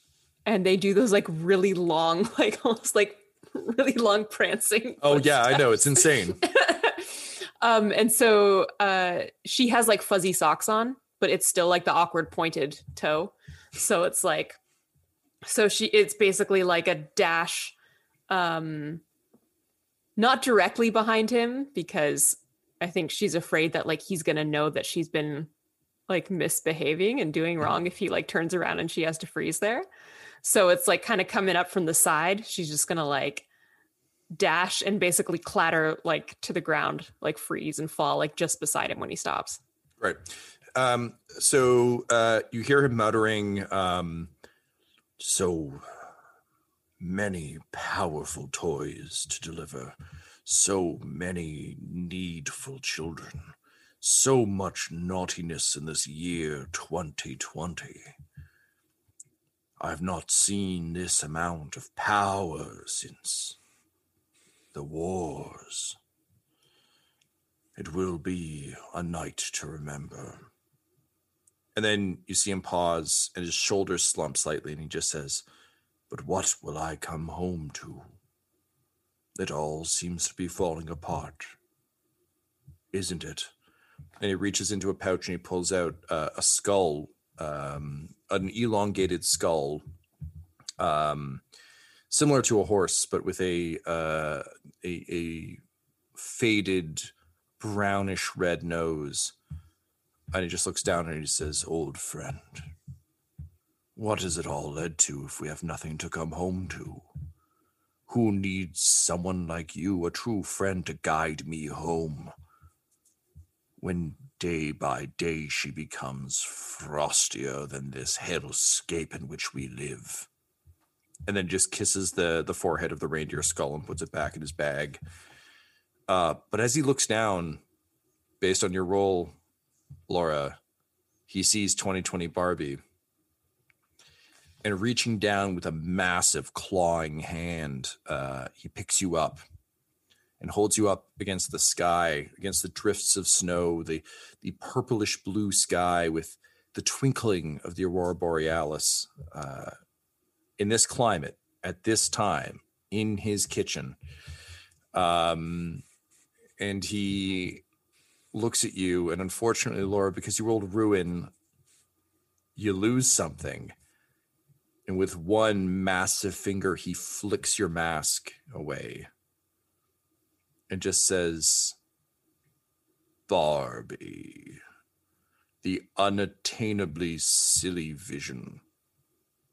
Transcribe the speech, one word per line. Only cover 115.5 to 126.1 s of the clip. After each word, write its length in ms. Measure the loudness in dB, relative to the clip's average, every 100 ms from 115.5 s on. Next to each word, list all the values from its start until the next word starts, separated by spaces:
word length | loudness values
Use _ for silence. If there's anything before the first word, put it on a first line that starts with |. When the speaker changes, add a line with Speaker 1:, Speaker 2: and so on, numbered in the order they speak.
| -6 -6
Speaker 2:
becomes 720 | -8 -10 -10 -8 -8 -6 -6
frostier 1200 | -6 -10 -12 -12 -6 -2 0 2 0 -2 -6 -6 -8
than 240 | -10 -10
this 280 | -8 -6 -4
hellscape 960 | -4 -4 -4 0 2 2 -2 -4 -4
in 140 | -8 -10
which 260 | -8 -8
we 120 | -6 -8
live?" 640 | -8 -10 -10 -10 -12 -12 _ _ _ -20 _ _ _ _ -12 -4
And 100 | -2
then 100 | 0
just 240 | 0 0
kisses 400 | 0 -2 0 -2
the, 320 | 0 2 2 0
the 80 |
forehead 380 | -2 -2 -2 -2
of 80 | -4
the 80 | -4
reindeer 340 | -4 -4 -4
skull 320 | -4 -2 -4
and 120 | -4 -8
puts 160 | -10
it 100 | -8
back 220 | -6 -6 -6
in 60 |
his 100 | -10
bag. 480 | -4 -4 -2 -6 -10 -18 -20 -20 -20 -20 -20 _ _ _ _
Uh, 280 | 0